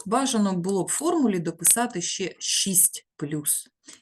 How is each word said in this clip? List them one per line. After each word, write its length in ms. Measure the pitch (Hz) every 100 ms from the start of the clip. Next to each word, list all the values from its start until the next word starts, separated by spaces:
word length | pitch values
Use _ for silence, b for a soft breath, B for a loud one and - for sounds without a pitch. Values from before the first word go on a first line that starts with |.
| 185
бажано 460 | 240 269 226 202
було 320 | 185 175 196
б 20 | 165
в 40 |
формулі 480 | - 311 339 240 185
дописати 640 | 160 - 170 233 240 175
ще 320 | 175 - 185 -
шість 720 | - - 196 180 - - _ -
плюс. 520 | 147 156 147 - - _ B B